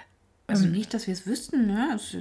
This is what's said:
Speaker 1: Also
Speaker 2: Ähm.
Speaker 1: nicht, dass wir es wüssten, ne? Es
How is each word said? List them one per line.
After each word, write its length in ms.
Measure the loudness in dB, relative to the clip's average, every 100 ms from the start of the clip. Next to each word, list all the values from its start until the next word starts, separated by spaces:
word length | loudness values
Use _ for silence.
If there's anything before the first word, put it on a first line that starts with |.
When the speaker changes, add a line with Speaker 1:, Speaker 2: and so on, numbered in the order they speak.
| -20 _ _ _ 0
Speaker 1:
Also 180 | 4 4
Speaker 2:
Ähm. 60 |
Speaker 1:
nicht, 200 | 2 -2
dass 140 | -4 -4
wir 80 |
es 120 | -6 -4
wüssten, 400 | -6 -2 0 2
ne? 260 | 2 0
Es 200 | -2 -6 -10